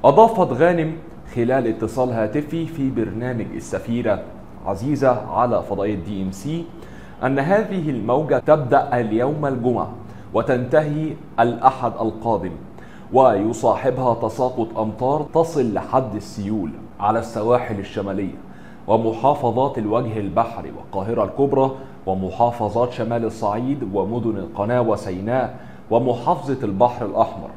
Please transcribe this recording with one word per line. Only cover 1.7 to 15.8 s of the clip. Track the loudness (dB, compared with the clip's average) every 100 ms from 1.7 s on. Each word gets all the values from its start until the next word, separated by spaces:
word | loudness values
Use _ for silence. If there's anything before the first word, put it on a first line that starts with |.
| 0 -2 0 0
هاتفي | 2 0 0 -2 -4 -4
في | -2 -2
برنامج | 0 -2 -2 -4 -4 -6 -8
السفيرة | -6 -6 -2 -2 0 -2 -4 -16 -18 -10 -6
عزيزة | -4 -2 2 4 2 0
على | 0 2 2
فضائية | 0 -2 -2 -2
دي | -4 -6
إم | -6
سي | -6 -6 -6 -8 -14 -18 -18 -18 -4
أن | 0 2
هذه | 4 2 2 -2 -2
الموجة | -2 2 2 4 0 4
تبدأ | 4 6 2 4 0
اليوم | 2 2 2 0 -2
الجمعة | 0 2 2 -2 -8 -14 -16 -2
وتنتهي | -2 2 0 4 2 4 -2 -4 -6 -8 2
الأحد | 2 6 4 4 -4 0
القادم، | -2 -2 -2 0 -2 -8 -14 -16 -16 -18 2
ويصاحبها | 6 8 6 2 2 2 4 2 2 2
تساقط | 2 0 0 -2 0 -2 0
أمطار | -4 0 0 0 0
تصل | 2 2 2 0
لحد | 0